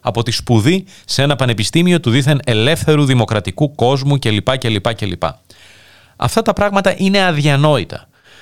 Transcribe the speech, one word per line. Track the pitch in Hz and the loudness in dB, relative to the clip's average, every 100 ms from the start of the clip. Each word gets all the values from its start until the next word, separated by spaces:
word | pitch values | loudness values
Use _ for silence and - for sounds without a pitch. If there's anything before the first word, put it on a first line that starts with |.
από | 120 117 | -6 -4
τη | 117 | -4
σπουδή | - - 113 107 185 190 - - | -4 0 2 4 0 -4 -18 -8
σε | - | -2
ένα | 143 139 | 0 0
πανεπιστήμιο | 127 110 104 165 175 175 | 0 -2 0 0 2 2
του | 120 | 2
δίθεν | 131 131 143 - | 2 2 0 0
ελεύθερου | 110 120 160 - 151 139 | 0 0 0 0 2 2
δημοκρατικού | 127 110 107 95 - 147 - | 2 2 -2 -4 -4 -4 0
κόσμου | 120 139 135 139 | 0 2 0 0
κλπ, | 117 107 127 131 | 0 -2 -2 -2
κλπ, | 117 104 117 113 | -2 -2 -2 -4
κλπ. | 101 87 78 - _ - - - - - _ - | -6 -4 -6 -6 _ -20 -20 -20 -20 -20 _ -6
Αυτά | - - | -2 0
τα | 220 | -2
πράγματα | - 202 196 190 185 | 0 0 0 0 0
είναι | 190 196 185 | 0 2 2
αδιανόητα. | 147 147 139 156 139 87 - - _ _ - | 2 2 2 2 2 -2 -12 -16 _ _ -20